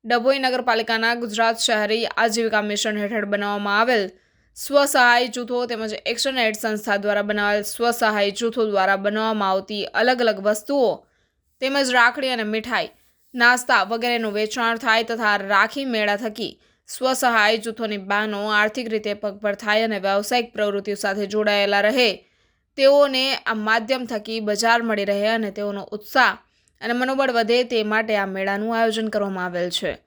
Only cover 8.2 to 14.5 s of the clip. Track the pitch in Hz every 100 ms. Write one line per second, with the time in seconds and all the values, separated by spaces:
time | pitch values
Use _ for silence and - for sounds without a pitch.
8.2 | 202 196 233 233 214 202 190 196 202 214
9.2 | 220 220 196 190 196 208 - - 240 254
10.2 | 233 196 202 214 - 277 226 156 _ _
11.2 | _ _ _ _ 262 - 277 247 240 247
12.2 | 262 240 214 220 226 214 160 _ _ _
13.2 | _ 247 240 247 247 233 190 226 240 240
14.2 | 220 208 214